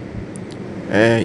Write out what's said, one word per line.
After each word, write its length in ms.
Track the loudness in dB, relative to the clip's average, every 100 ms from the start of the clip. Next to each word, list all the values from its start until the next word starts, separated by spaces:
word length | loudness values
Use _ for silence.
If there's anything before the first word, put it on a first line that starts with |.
| -10 -10 -10 -10 -10 -10 -10 -8 0
é, 340 | 4 6 4